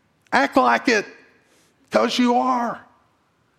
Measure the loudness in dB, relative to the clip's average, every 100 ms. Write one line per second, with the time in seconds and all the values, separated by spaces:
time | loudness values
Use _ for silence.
0 | _ _ _ -2 0 2 2 2 0 -2
1 | -2 -12 _ _ _ _ _ _ _ 0
2 | 0 0 0 0 0 -2 -4 -8 -16 _
3 | _ _ _ _ _